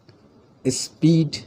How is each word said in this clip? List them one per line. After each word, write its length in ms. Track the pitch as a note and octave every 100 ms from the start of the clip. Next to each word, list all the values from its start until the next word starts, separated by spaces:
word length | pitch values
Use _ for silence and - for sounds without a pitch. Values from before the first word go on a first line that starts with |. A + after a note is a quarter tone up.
| _ _ _ _ _ _ C3
speed 680 | - - - D#3+ E3 D3+ -